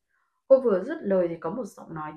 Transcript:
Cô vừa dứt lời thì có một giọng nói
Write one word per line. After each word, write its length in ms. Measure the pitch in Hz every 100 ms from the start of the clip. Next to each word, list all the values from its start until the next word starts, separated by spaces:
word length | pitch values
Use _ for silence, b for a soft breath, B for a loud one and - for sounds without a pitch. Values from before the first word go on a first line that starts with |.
| _ _ _ _ -
Cô 120 | 269
vừa 240 | 247 185
dứt 140 | 220 330
lời 260 | 214 190 175
thì 100 | 165
có 120 | 165
một 160 | 226 208
giọng 280 | - -
nói 180 | 160 151